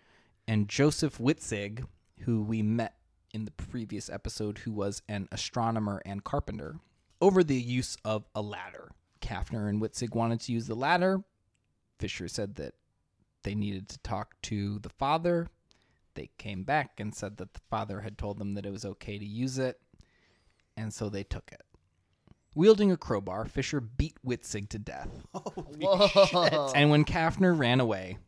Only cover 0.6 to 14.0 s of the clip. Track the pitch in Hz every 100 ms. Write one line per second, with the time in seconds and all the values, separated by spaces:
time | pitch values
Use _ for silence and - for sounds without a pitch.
0.6 | 104 - 147 - 151 - 123 165 - 104
1.6 | 101 113 131 _ _ - - 110 104 113
2.6 | 107 117 110 _ _ _ _ 107 107 -
3.6 | - 123 107 101 - 98 113 - 104 104
4.6 | 117 104 98 101 - 104 - 101 - 123
5.6 | 113 113 104 101 - 101 - 143 - 214
6.6 | - 156 _ _ _ - 190 185 156 127
7.6 | 120 127 123 - 110 110 - 107 104 95
8.6 | 95 - 85 - _ - - 101 - 113
9.6 | 104 104 110 - 117 117 117 113 - 117
10.6 | 113 110 139 175 185 190 - _ _ _
11.6 | _ _ _ - - - 87 - 101 -
12.6 | 69 - _ _ _ _ _ _ 98 104
13.6 | 101 95 101 -